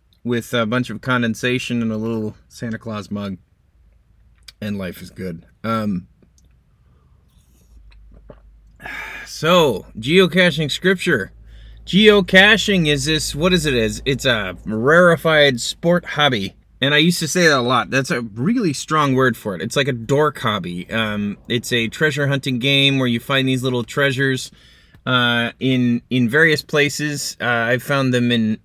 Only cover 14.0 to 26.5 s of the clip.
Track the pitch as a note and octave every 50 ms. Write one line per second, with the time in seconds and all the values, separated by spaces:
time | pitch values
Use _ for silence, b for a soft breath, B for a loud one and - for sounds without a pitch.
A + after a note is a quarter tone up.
14 | - C3+ C3+ A#2+ - C3 A#2 G#2+ G2 F#2 F2+ - - - A2 A2 A#2+ C#3 D#3+ F3
15 | F3+ F3 E3 - - E3 D#3 D3+ C#3+ C#3 B2+ A2+ - - - - - E3+ F3 E3+
16 | - - - D3+ D3 C#3 B2 G#2 F#2+ F#2 - _ _ _ _ - C3 C#3 D3 D3+
17 | D#3+ F3+ F3 - E3 C#3 - F3+ F3 D#3+ C#3+ B2+ A#2 B2 C3 A#2+ G#2 - B2+ C3+
18 | C3 - - B2 A#2 A2 G2 A2+ C3 F#3+ A#3+ C4 G#3+ D#3+ C3 - - - D#3+ D#3
19 | D3 C#3 B2+ B2+ C3 B2+ A2+ - - G#2+ F#2 E2 F2+ A#2 - D3 C3+ C#3+ C3 A#2
20 | A2+ A2 C3+ C#3+ D#3 D3+ - - - A2+ G#2 G2 E2+ F2+ F2 F2+ F2+ - F#2+ A2+
21 | A2 G#2+ G#2 G#2 G#2 G2+ F#2+ - - - A#2 B2 - - B2+ A#2 A2+ A2 - -
22 | D#3+ D3+ C3 D3 C#3+ C3+ C#3 C3+ - C#3 B2+ A#2 B2 C#3 C#3 C#3 C#3 C#3 C#3 C3+
23 | C3 B2 A#2 A#2 - - C#3 C3 C3 C3 C3 B2+ B2+ C3 B2 B2 A2+ - - D3
24 | C#3 C#3 B2+ C3 C#3 C3+ C3 B2+ - - b b b b b b b b b b
25 | b B2+ B2+ B2 A#2+ A#2+ A#2+ A#2 A#2 A#2 - - - C3 C3 B2+ B2 A#2+ A#2+ A#2+
26 | - - B2 B2+ B2 A2 B2 D#3 E3 D#3+